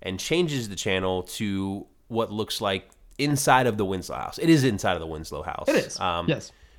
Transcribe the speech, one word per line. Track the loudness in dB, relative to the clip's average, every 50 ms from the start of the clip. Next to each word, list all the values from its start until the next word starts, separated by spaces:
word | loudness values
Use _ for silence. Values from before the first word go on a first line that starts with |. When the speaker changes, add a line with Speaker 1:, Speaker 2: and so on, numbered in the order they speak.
Speaker 1:
and | -8 -6 -6 -4
changes | -2 0 2 2 2 2 0 -2 -4 -4
the | -6
channel | -4 -2 0 0 2 2 0 0 -2
to | -2 -6 -6 -4 -2 -2 0 0 -2 -2 -4 -6 -10 -14 _ _ _ -6
what | -2 -2 -2 -2
looks | -2 -4 -4 -4 -4 -4
like | -2 -2 -2 -2 -4 -10 -20 _ -20 -12 -4 -2
inside | 0 2 2 2 4 6 6 6 6
of | 4 2
the | 2 0
Winslow | 0 0 -4 -4 -6 -8
house. | -8 -8 -8 -6 0
It | 4 6
is | 6 6 6
inside | 4 2 2 0 0 0
of | 0
the | -4
Winslow | -6 -8 -8 -8 -8 -8 -8
house. | -6 -6 -6 -4 0 2
Speaker 2:
It | 2 2 0
is. | -2 -6 -4
Speaker 1:
Um, | -2 -2 -2 0 0 0
Speaker 2:
Yes. | 0 -2 -4 -12 -20 _ -20 -20 -20